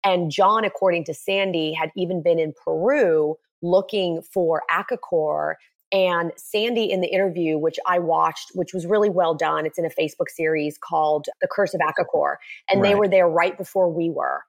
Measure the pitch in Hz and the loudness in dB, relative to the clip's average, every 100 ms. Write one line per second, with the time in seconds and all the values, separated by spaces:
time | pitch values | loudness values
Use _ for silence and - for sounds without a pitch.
0 | 196 185 170 143 190 220 214 - 190 170 | 2 2 0 2 4 4 0 0 0 0
1 | 165 156 - 196 196 170 156 156 160 190 | -4 -8 -4 -2 0 -2 -2 -4 -6 -4
2 | 180 185 165 165 156 147 - 160 196 285 | -4 -2 0 2 0 -4 -4 -2 0 2
3 | 202 160 151 156 _ _ 170 185 190 214 | 2 2 0 -2 _ _ 2 2 2 -2
4 | 180 165 170 196 170 156 - 165 196 247 | -2 -4 -4 -2 0 0 0 -2 -2 -8
5 | - 170 151 151 151 160 _ _ _ 196 | -2 0 0 -2 -4 -6 _ _ _ 2
6 | 185 170 170 - - 208 226 233 214 190 | 2 2 -2 -6 -6 -4 -2 0 0 0
7 | 180 185 196 170 165 156 160 160 - 180 | 0 0 0 0 0 0 0 -2 -2 0
8 | 170 160 160 165 - 185 170 185 170 208 | 0 2 0 -2 -12 -8 -6 -6 0 2
9 | 208 180 170 156 156 156 156 - 165 - | 2 2 0 0 0 -2 -4 -4 -4 -2
10 | 156 - 160 - 160 160 147 147 - 160 | -4 -4 -8 -2 -2 0 -2 -8 -4 0
11 | 151 151 147 - 185 - 196 180 165 156 | 2 0 -2 -4 -4 0 -2 0 -2 0
12 | 170 156 143 139 - - - 190 208 202 | -2 0 0 -2 -10 -16 0 2 4 4
13 | 202 190 175 165 175 180 165 190 180 165 | 4 4 4 4 0 -2 -4 0 0 2
14 | 170 143 - 69 | -2 -2 -2 -4